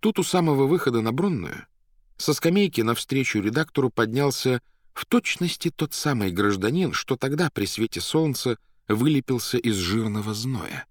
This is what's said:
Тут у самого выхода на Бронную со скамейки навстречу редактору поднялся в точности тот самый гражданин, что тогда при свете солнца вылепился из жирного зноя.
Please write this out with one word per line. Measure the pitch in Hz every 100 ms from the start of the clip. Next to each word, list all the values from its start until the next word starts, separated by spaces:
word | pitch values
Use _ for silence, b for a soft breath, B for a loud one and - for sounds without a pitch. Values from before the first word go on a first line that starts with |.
| 214
Тут | 208
у |
самого | 175 185 165 139 135
выхода | 175 - 117
на | 110
Бронную | 123 196 151 82 - - _ _ _ _ _
со | - 151
скамейки | 165 185 202 131
навстречу | 110 117 - 135 131 107
редактору | 101 110 160 - 131
поднялся | - 110 120 143 127 131 127 _ _ _
в | - -
точности | 240 - - 175 - 175
тот | - 151 -
самый | 151 131 98
гражданин, | 87 101 101 101 156 175
что | - - 127
тогда | 135 147 170
при | - 98
свете | - 113 -
солнца | - 156 160 127 127 113 _ _ _
вылепился | 107 131 147 123 127 - 123
из | 117 104
жирного | 87 107 110 104 104 107
зноя. | 120 123 80 - -